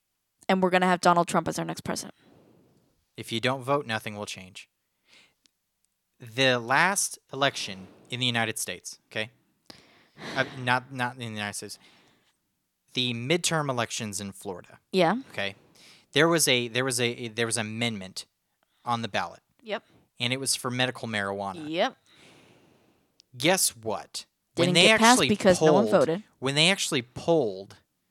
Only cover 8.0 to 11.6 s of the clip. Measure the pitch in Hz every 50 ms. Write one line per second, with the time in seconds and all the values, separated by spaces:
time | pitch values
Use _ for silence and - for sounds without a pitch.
8 | _ - - 120 127 123 117 117 113 110 110 - - - 90 - - - - -
9 | _ _ - 113 107 113 - _ _ _ _ _ _ - - - - _ _ _
10 | _ _ _ - - - - 135 131 - - 131 127 123 123 127 123 131 139 131
11 | 123 123 127 131 120 113 107 107 104 104 98 -